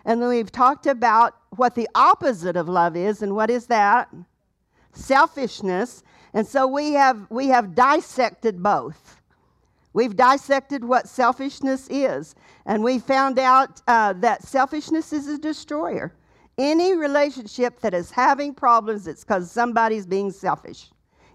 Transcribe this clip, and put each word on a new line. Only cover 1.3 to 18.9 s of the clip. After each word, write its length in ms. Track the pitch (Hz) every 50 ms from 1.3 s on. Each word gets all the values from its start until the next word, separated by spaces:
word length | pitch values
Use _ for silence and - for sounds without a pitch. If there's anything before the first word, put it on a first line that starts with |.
| - _ _ _ 208
what 180 | 190 247 240 -
the 140 | 240 220 - -
opposite 600 | 226 269 320 - - 349 285 233 160 165 180 170
of 120 | 180 156 165
love 260 | 185 185 175 175 160
is, 260 | 170 185 208 208 -
and 140 | 214 196 196
what 160 | 214 214 220
is 160 | 240 247 226
that? 420 | - 240 214 202 202 220 254 - - - 180 175 - _ _ _ _ _ _ _ _ _ _ _ _
Selfishness. 1120 | _ - - - 262 269 320 320 - 285 262 202 - - 208 190 180 185 233 240 - - _ _ _ _ _ _
And 140 | - 214 175
so 220 | - - 277 269 262
we 240 | 269 285 294 302
have, 340 | 294 277 277 262 247 214 190 -
we 200 | 220 247 277 269
have 260 | 254 240 208 190 160
dissected 880 | 233 247 269 294 330 - - - 254 240 202 - - - 226 190 175
both. 580 | 180 208 180 143 120 139 160 - _ _ _ _ _ _ _ _ _ _ _ _ _ _ _ _ _ _
We've 220 | - 202 247 240 196
dissected 680 | 180 247 254 277 285 - - 277 269 269 - 285 262 233
what 240 | 233 254 240 - -
selfishness 800 | - - 247 233 247 - 269 285 - - 277 269 262 262 269 -
is, 480 | 254 277 269 226 143 139 160 - _ _ _ _ _ _ _
and 200 | - - 214 214
we 160 | 247 262 233
found 380 | - - 262 269 269 269 254 254
out, 420 | 262 254 262 262 269 - _ - _ -
uh, 240 | 240 226 214 202 190
that 300 | 180 214 233 202 - -
selfishness 680 | - - 262 269 269 311 302 - - 320 320 311 -
is 140 | 302 302 277
a 120 | 285 302 285
destroyer. 720 | 302 311 302 - - - 294 302 339 - 214 151 - 175 - _ _ _ _ _ _ _ _
Any 380 | - 269 294 311 330 349 381 381
relationship 840 | 330 302 285 277 294 285 294 262 262 214 202 - - 247 247 247 _
that 140 | - 208 180
is 180 | 175 180 -
having 420 | - 254 247 302 269 262 285 285 269
problems, 540 | - - 247 240 226 208 220